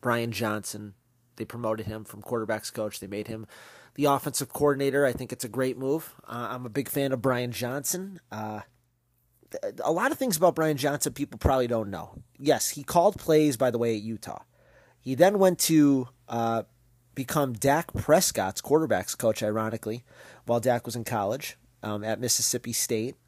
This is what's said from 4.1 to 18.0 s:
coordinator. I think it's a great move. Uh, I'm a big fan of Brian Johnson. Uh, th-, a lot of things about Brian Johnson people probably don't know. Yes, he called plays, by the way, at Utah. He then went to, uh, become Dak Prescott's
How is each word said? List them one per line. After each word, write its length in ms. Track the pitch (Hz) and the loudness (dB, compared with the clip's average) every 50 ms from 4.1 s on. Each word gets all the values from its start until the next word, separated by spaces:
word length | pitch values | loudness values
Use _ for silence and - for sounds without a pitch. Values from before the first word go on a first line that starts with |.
| 139 135 - 151 131 - 139 - | 2 2 -2 -4 -6 -6 -6 -6
coordinator. 540 | - - 143 147 143 135 139 139 127 139 143 | -4 0 2 2 2 2 0 0 2 2 2
I 80 | 131 120 | 2 0
think 180 | - 127 117 | -2 -8 -10
it's 140 | - 120 - | -8 -10 -10
a 40 | 117 | -8
great 280 | 101 131 131 131 127 | -4 -2 -2 -2 -2
move. 360 | 120 135 135 143 160 156 - - - _ | -4 -2 -2 -2 -2 -4 -10 -20 -20 _
Uh, 220 | - 117 120 120 107 | -12 -10 -8 -6 -8
I'm 140 | 120 127 127 | -8 -8 -10
a 40 | 120 | -6
big 200 | 104 147 131 - | -6 -6 -6 -4
fan 240 | - 143 139 139 135 | -2 -2 0 0 -2
of 80 | 123 | 0
Brian 320 | 104 135 127 120 123 123 117 | 0 0 0 0 -2 -4 -4
Johnson. 680 | - 127 120 127 143 135 - - 180 190 196 196 170 _ _ | -4 -6 -4 -4 -4 -4 -4 -4 -4 -6 -10 -14 -18 _ _
Uh, 320 | - 107 110 107 107 104 95 _ _ _ _ _ _ _ _ _ _ _ _ _ _ _ _ _ | -10 -10 -8 -8 -8 -10 -12 _ _ _ _ _ _ _ _ _ _ _ _ _ _ _ _ _
th-, 260 | - - - 175 - - | -12 -8 -8 -8 -8 -4
a 120 | - 135 160 | -2 0 0
lot 180 | 175 220 269 | 2 2 0
of 60 | 311 | 0
things 180 | - 262 254 185 | 0 0 0 2
about 200 | 156 175 175 147 | 4 4 4 4
Brian 200 | - 160 156 151 | 4 2 2 2
Johnson 380 | 131 131 147 143 143 - 151 120 | 2 0 -2 0 0 -4 -4 -4
people 260 | - 143 - - 113 | -6 -8 -8 -8 0
probably 280 | - 147 135 131 127 | 2 2 4 4 2
don't 220 | 117 117 113 110 101 | 2 0 -2 -2 -4
know. 320 | 98 82 - - - - - _ _ | -6 -10 -10 -12 -16 -20 -20 _ _
Yes, 340 | - 135 143 143 110 - - | -4 2 2 4 4 2 -4
he 120 | - - 139 | -4 -8 -8
called 340 | - - 175 170 208 208 | 2 4 6 6 6 4
plays, 380 | - - - 160 156 156 151 135 | 2 2 6 6 8 8 6 4
by 160 | 110 131 127 | 4 2 2
the 60 | 117 | 2
way, 180 | 117 117 117 113 | 2 2 2 0
at 60 | 107 | -2
Utah. 420 | 104 110 113 104 - - - - - _ _ _ _ _ _ _ _ _ _ _ | -4 -6 -8 -8 -10 -12 -12 -14 -14 _ _ _ _ _ _ _ _ _ _ _
He 160 | _ 127 131 | _ -6 4
then 240 | 120 170 190 208 202 | 6 6 6 6 6
went 180 | 190 185 175 - | 6 6 6 4
to, 500 | - - 165 156 147 143 139 131 127 123 _ _ _ | 2 4 6 8 8 8 6 4 2 -4 _ _ _
uh, 360 | - - 117 117 117 117 113 - _ _ _ _ _ _ _ _ _ _ | -6 -4 -2 0 0 0 -2 -4 _ _ _ _ _ _ _ _ _ _
become 380 | - 135 123 - 156 143 131 120 | -10 -8 -2 0 0 0 0 -2
Dak 400 | 104 135 135 139 160 170 - - | 0 2 2 2 2 0 -4 -6
Prescott's 680 | - | -6